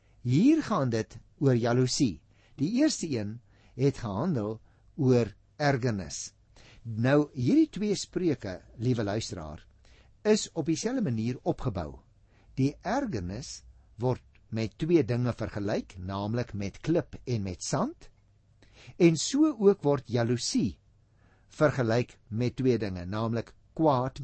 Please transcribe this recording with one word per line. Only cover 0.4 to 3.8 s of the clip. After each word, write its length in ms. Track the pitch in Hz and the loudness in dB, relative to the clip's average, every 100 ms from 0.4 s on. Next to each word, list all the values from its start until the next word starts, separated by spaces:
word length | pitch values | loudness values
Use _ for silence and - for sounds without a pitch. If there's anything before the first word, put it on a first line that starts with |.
| 254 320 | 6 4
gaan 280 | - 190 135 | 2 -2 0
dit 280 | 110 110 - - - | -2 -4 -10 -20 0
oor 160 | 139 | 2
jaloesie. 680 | 123 117 120 127 - 131 76 _ _ _ | 4 4 2 2 2 0 0 _ _ _
Die 180 | - 147 | -4 -2
eerste 380 | 240 302 - 165 | 2 2 0 -4
een 300 | 120 104 120 - _ _ | -4 -4 -8 -16 _ _
het 240 | - | 0